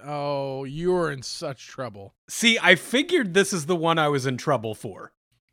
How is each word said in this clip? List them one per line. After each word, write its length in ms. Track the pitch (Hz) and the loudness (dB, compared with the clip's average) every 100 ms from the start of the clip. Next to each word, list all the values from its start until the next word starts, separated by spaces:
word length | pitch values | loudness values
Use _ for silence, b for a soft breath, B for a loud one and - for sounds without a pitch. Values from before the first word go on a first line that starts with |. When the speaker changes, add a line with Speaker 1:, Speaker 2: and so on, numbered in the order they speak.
Speaker 1:
Oh, 600 | 143 147 143 139 139 135 | -10 -6 -4 -4 -4 -6
you 320 | 139 147 180 180 | -8 -4 0 2
are 160 | 160 | 0
in 120 | 139 | -4
such 440 | - - 156 131 - | -10 -8 -8 -10 -14
trouble. 460 | - 123 101 101 _ - | -10 -10 -10 -18 _ -12
Speaker 2:
See, 280 | - 233 226 | 0 2 4
I 180 | 175 180 | 6 4
figured 580 | - 247 330 359 202 | 4 0 2 2 2
this 180 | 180 196 | 2 2
is 140 | 185 143 | 0 -2
the 100 | 175 | 0
one 240 | 165 165 | 2 4
I 80 | 151 | 2
was 180 | 143 131 | 2 0
in 120 | 123 | -2
trouble 360 | - 127 110 | 0 0 0
for. 380 | 107 117 90 - _ _ _ _ | -8 -10 -12 -16 _ _ _ _